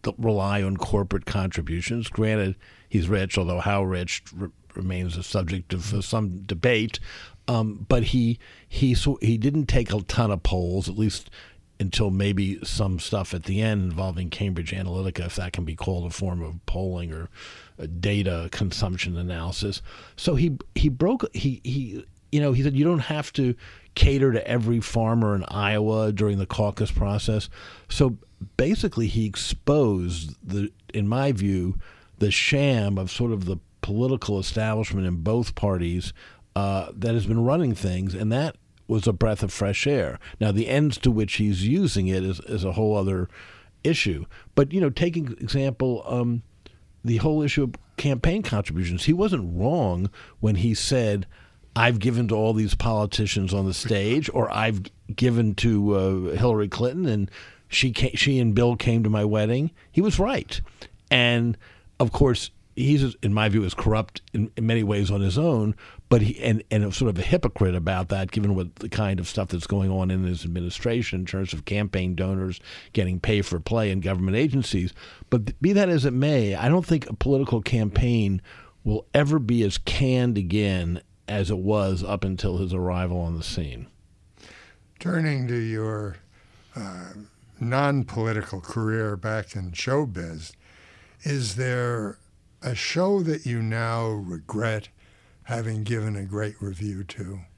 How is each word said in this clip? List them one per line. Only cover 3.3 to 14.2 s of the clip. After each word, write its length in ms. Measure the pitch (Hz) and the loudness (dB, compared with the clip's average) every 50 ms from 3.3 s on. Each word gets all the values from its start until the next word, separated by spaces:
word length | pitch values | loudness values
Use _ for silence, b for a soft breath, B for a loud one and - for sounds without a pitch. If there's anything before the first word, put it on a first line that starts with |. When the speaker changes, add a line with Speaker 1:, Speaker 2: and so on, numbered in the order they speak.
| - 101 | 0 0
Speaker 1:
although 200 | 90 85 90 87 | 0 0 -2 -2
how 240 | 85 101 101 98 98 | 0 0 0 0 0
rich 380 | 92 92 87 90 90 - - _ - - 87 | 0 -2 -4 -4 -6 -6 -10 _ -14 -12 -10
r-, 120 | 98 90 - _ _ - - | -10 -10 -12 _ _ -14 -10
remains 420 | - 92 92 92 90 92 87 82 | -6 -4 -4 -2 -2 -2 -4 -4
a 60 | 87 87 | -6 -8
subject 500 | - - 101 92 82 95 92 87 - - | -2 -2 -2 -2 0 -4 -6 -4 -4 -6
of, 180 | 90 82 - - | -4 -4 -2 -2
uh, 60 | 104 95 | -2 -2
some 400 | - - 113 107 98 90 92 95 | 0 -2 0 0 -2 -4 -6 -6
debate. 540 | - 98 82 - 123 123 110 110 110 - - B B B B B B B B B | -8 -6 0 2 2 4 4 2 -2 -4 -8 B B B B B B B B B
Um, 400 | - 123 113 110 110 104 98 101 - | -2 0 0 0 0 -2 -6 0 2
but 140 | 127 120 107 | 2 2 4
he, 340 | - - 127 120 117 117 B B B B B B B | 4 4 4 4 4 2 B B B B B B B
he, 240 | - - 139 131 123 | -2 2 2 4 4
so, 240 | - - 139 - - | 4 2 2 0 2
he 160 | - 110 117 | 2 2 2
didn't 300 | 110 107 143 143 156 147 | 4 2 2 2 2 0
take 260 | - - 127 117 90 | 4 2 2 2 2
a 100 | 98 107 90 | -2 -4 -4
ton 260 | - - - 120 107 | -2 0 0 2 2
of 140 | 101 85 - | 0 2 2
polls, 440 | - 95 92 90 87 90 98 95 | 0 2 2 0 0 -2 -2 -2
at 80 | - 92 | -4 -2
least 360 | 107 110 107 - - - - B B B B B B B _ _ _ | 0 0 0 0 -4 -12 -14 B B B B B B B _ _ _
until 320 | 104 95 - - 110 101 | -4 -2 0 0 0 2
maybe 520 | 95 95 98 101 101 95 98 95 98 - - | 2 2 2 2 2 2 0 0 -2 -4 -6
some 360 | - - - 107 95 92 85 | -6 -2 -2 0 0 0 -4
stuff 340 | - - - 101 92 - - | -4 -2 -2 -2 -2 -4 -6
at 120 | 90 82 | -8 -4
the 160 | - 95 101 | -2 0 0
end 200 | 110 110 107 101 | 2 2 2 0
involving 480 | 92 92 82 85 95 95 87 87 | 0 -2 -2 -2 -4 -4 -4 -4